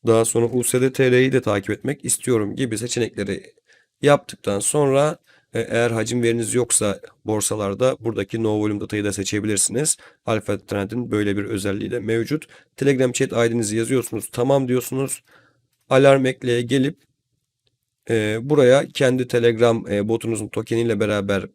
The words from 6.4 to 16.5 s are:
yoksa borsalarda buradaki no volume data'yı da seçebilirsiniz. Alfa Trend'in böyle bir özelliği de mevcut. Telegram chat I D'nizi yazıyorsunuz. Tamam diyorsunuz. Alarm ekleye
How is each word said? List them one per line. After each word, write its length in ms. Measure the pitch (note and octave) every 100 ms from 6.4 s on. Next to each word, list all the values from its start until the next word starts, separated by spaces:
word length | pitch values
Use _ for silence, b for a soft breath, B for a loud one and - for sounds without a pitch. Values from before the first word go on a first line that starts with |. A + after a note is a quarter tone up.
| G#2+
yoksa 460 | A#2 A#2 - G#2 F#2+ - _ -
borsalarda 720 | G#2+ - G#2+ G2+ G2 B2+ C3
buradaki 440 | A2+ G#2+ G2 A2+
no 160 | A2 G#2+
volume 200 | G#2+ G#2
data'yı 240 | G#2 G#2
da 100 | G2+
seçebilirsiniz. 840 | G2 F#2+ G#2 G#2+ G2+ - A#2 D#3 - B B -
Alfa 320 | A2 - G2+
Trend'in 540 | - G#2 G2 A#2 A#2+
böyle 260 | G#2 G2+ G2+
bir 60 |
özelliği 480 | G#2 G#2+ G2 G2 G#2
de 80 | A#2+
mevcut. 480 | G#2 A#2 A2+ D#3 - b b -
Telegram 360 | C#3 C3 B2+
chat 200 | B2 C3+
I 200 | A#2 A#2
D'nizi 260 | A#2 G#2 A2
yazıyorsunuz. 520 | A2+ C3 - A2 -
Tamam 360 | - B2+ C#3 C3
diyorsunuz. 560 | B2+ - C3 C3+ - b b b b _ _ _
Alarm 360 | C3 C#3 C#3 C3
ekleye 360 | B2+ B2+